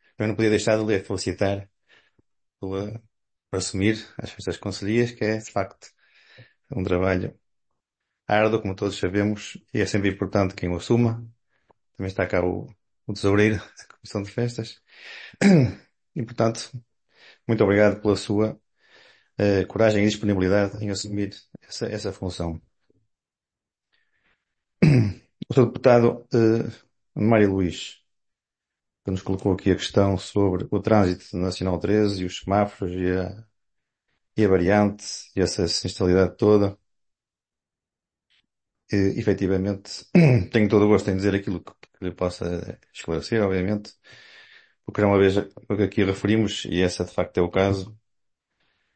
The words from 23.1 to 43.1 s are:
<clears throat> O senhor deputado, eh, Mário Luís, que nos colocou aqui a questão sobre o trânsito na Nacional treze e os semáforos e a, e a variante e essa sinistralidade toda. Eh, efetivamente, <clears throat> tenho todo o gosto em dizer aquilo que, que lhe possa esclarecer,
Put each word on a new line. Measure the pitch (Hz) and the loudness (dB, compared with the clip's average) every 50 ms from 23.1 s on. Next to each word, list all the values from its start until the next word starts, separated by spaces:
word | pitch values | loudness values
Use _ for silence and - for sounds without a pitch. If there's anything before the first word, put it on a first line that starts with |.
| _ _ _ _ _ _ _ _ _ _ _ _ _ _ _ _ _ _ _ _ _ _ _ _ _ _ _ _ _ _ _ _ _ - | _ _ _ _ _ _ _ _ _ _ _ _ _ _ _ _ _ _ _ _ _ _ _ _ _ _ _ _ _ _ _ _ _ 2
<clears throat> | 185 151 139 123 110 101 - - _ _ _ - - - | 4 6 6 6 4 0 -4 -10 _ _ _ -14 -8 0
O | - | 2
senhor | 139 123 | 4 4
deputado, | 113 - - - 131 120 120 117 120 - - - - - | 4 2 2 4 6 6 6 6 4 0 -2 -6 -2 0
eh, | 120 113 110 113 117 110 110 - - _ _ _ _ _ _ - | 2 4 4 2 0 -2 -6 -12 -16 _ _ _ _ _ _ -6
Mário | - 104 113 117 110 104 98 | -2 2 4 4 6 4 4
Luís, | 95 95 92 85 80 - - - - _ _ _ _ _ _ _ _ _ _ _ _ _ _ _ _ _ _ _ _ _ - | 2 0 -2 -2 -4 -8 -12 -16 -18 _ _ _ _ _ _ _ _ _ _ _ _ _ _ _ _ _ _ _ _ _ -8
que | 101 | -8
nos | 92 92 | -8 -6
colocou | - - 95 92 - 101 | -4 -6 -4 -2 -2 -2
aqui | 92 90 - 98 | -2 0 2 0
a | 90 | 0
questão | - - - - 98 98 98 98 90 | 0 -2 -2 0 2 2 2 0 -2
sobre | - - - 104 101 95 90 92 - - | -6 -4 -2 0 0 0 0 -2 -6 -4
o | - 98 | -4 -2
trânsito | 101 - 110 107 98 90 90 90 - - - | 0 2 4 4 4 2 0 -4 -8 -10 -6
na | 90 90 | -4 -4
Nacional | 92 90 - 95 95 90 85 | -4 -4 -4 -4 -4 -4 -2
treze | - 98 104 107 107 101 101 95 | -2 0 2 2 2 0 -2 -4
e | 92 | -6
os | 90 - - | -8 -10 -8
semáforos | - 95 98 104 104 101 - - 98 87 90 | -4 -2 0 0 0 -2 -4 -8 -8 -6 -6
e | 92 92 90 | -4 -2 -2
a, | 90 95 92 90 - 107 113 _ _ _ _ _ _ _ _ _ _ _ _ _ _ _ _ _ - | -2 -2 -4 -6 -10 -14 -20 _ _ _ _ _ _ _ _ _ _ _ _ _ _ _ _ _ 0
e | - 107 | 2 4
a | 98 | 4
variante | 95 90 87 90 101 104 104 101 104 - - - - - - _ - | 4 4 4 4 4 4 2 2 0 -6 -14 -16 -16 -16 -16 _ -2
e | 95 | -2
essa | 92 85 - - 90 82 | -2 -2 0 -2 -2 -2
sinistralidade | - - - 92 - - 98 90 90 92 92 90 - | -2 -4 -6 -6 -4 -2 2 4 4 4 4 2 0
toda. | - 107 104 107 104 101 98 98 _ _ _ _ _ _ _ _ _ _ _ _ _ _ _ _ _ _ _ _ _ _ _ _ _ _ _ _ _ _ _ _ _ _ _ _ _ _ _ _ _ _ - | 2 4 4 4 4 4 0 -4 _ _ _ _ _ _ _ _ _ _ _ _ _ _ _ _ _ _ _ _ _ _ _ _ _ _ _ _ _ _ _ _ _ _ _ _ _ _ _ _ _ _ -2
Eh, | - 101 95 98 - - | 0 2 2 2 0 0
efetivamente, | - 104 98 - 101 90 98 92 95 101 98 95 - - - - - _ - | 0 0 0 0 0 0 0 0 -2 -2 -6 -6 -10 -16 -20 -20 -4 _ 4
<clears throat> | 180 165 139 123 113 92 - | 6 6 6 6 4 2 2
tenho | - 117 107 101 | 2 2 2 4
todo | 104 104 104 | 4 4 6
o | 104 | 6
gosto | 107 101 - 104 | 4 4 2 0
em | 95 | -2
dizer | 95 98 101 95 | 0 0 0 0
aquilo | 98 - - 95 85 | -2 -2 -4 -8 -8
que, | - - - _ _ - _ - | -10 -14 -20 _ _ -20 _ -10
que | 90 | -10
lhe | 90 | -8
possa | 90 - 92 90 - - 92 87 87 85 - - - - _ _ | -6 -4 -4 -4 -4 -6 -6 -6 -6 -6 -8 -10 -14 -18 _ _
esclarecer, | - - - - | -20 -14 -8 -6